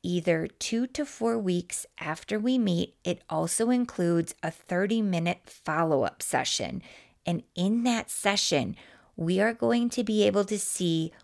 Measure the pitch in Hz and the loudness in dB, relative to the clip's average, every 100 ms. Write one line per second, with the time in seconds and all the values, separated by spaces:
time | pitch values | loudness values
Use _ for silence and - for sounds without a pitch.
0 | 175 175 170 165 165 - - 226 254 262 | -4 -2 2 0 0 -8 -4 -2 -2 -4
1 | 285 - 233 233 190 175 175 - - - | -8 -2 -2 0 0 -2 -2 -8 -10 -12
2 | 156 156 - 214 226 254 208 170 - _ | -8 -8 -4 -2 0 2 2 2 0 _
3 | 175 170 - 160 165 - 233 247 247 - | -6 -6 -4 -2 0 0 2 2 0 0
4 | 175 170 165 - 160 - - 180 196 226 | 2 2 0 -4 -8 -8 -4 -2 0 0
5 | 208 170 170 180 - - - 156 165 143 | 0 0 0 -2 -8 -12 -4 0 2 2
6 | 107 - - 139 - - 71 64 - - | 0 -2 -4 -2 0 -2 -4 -8 -12 -20
7 | - _ - 170 - - 185 233 247 233 | -20 _ -4 -4 -4 -4 0 2 0 -2
8 | - - 202 202 - 147 - - - - | -4 -4 0 0 2 0 0 -6 -14 -20
9 | _ - 165 185 214 226 233 240 240 247 | _ -6 0 2 2 2 2 2 0 -2
10 | 220 214 208 196 196 208 - - 180 165 | 0 4 4 4 0 -2 -4 -2 0 0
11 | 160 - | -2 -8